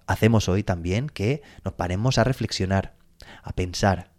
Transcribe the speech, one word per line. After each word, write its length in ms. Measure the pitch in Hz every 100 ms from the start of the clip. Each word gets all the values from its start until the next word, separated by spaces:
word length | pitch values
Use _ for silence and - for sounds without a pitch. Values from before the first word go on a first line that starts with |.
| -
hacemos 440 | 120 - 110 95
hoy 140 | 95
también, 440 | - 87 85 101 151
que 340 | - 101 143 - -
nos 100 | 95
paremos 440 | - 87 92 127 123
a 60 |
reflexionar, 720 | 117 - 110 - 95 95 - - _ - - -
a 120 | -
pensar. 580 | - 90 82 101 90 -